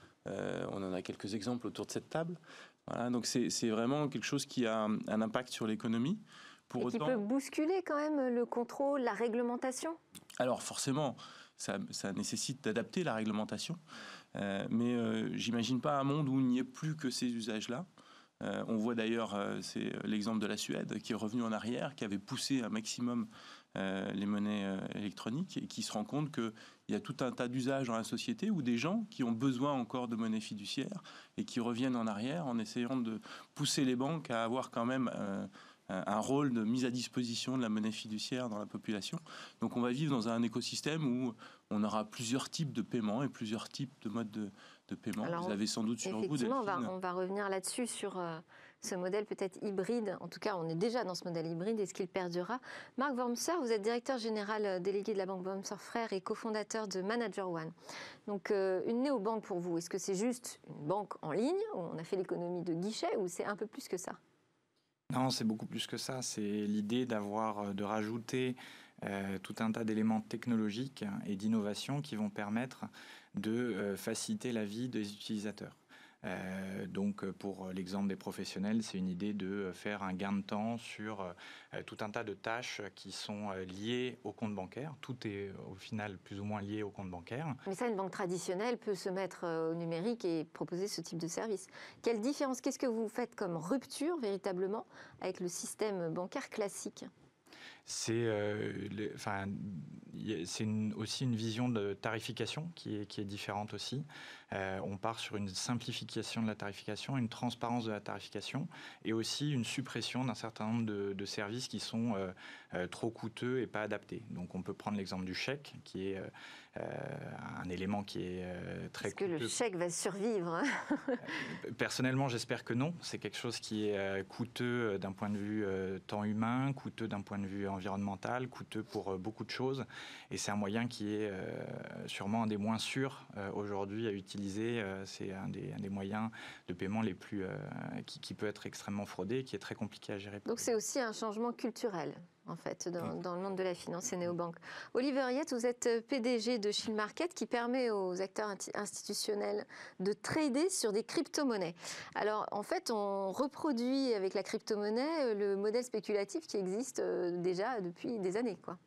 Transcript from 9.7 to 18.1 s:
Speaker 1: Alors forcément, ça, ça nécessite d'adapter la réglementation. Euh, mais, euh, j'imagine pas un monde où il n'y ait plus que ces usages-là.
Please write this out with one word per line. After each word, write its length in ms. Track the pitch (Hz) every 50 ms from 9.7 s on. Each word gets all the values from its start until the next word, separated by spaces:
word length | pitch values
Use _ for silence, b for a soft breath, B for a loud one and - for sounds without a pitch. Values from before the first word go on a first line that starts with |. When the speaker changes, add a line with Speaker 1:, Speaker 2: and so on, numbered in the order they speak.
| 254 - - 320 330 330 - _ - - - - - -
Speaker 1:
Alors 240 | 123 127 120 92 -
forcément, 500 | - - - - 143 131 143 156 131 113 B B B B B B B B
ça, 220 | - - - 98 98 98 -
ça 220 | 101 - - 101 95
nécessite 520 | 101 101 - - 107 - - 135 - -
d'adapter 400 | 110 107 117 113 - - 190 180
la 100 | 151 117
réglementation. 640 | 110 107 107 104 107 110 110 113 104 - - 165 - B B B B B B B B B B -
Euh, 320 | - 98 101 98 98 101 98
mais, 260 | - 113 120 120 123
euh, 360 | 120 117 113 110 110 110 110 -
j'imagine 440 | 104 101 110 117 117 113 113 131 123
pas 200 | - 151 147 139
un 40 | 139
monde 240 | 139 139 156 156 131
où 120 | 131 135
il 60 | 131
n'y 120 | 127 123 127
ait 60 | 127
plus 320 | 127 - - - 160 151
que 120 | 156 - 127
ces 180 | 123 - 131
usages-là. 600 | 123 120 117 110 113 110 107 104 - 120 135 180 - B B B B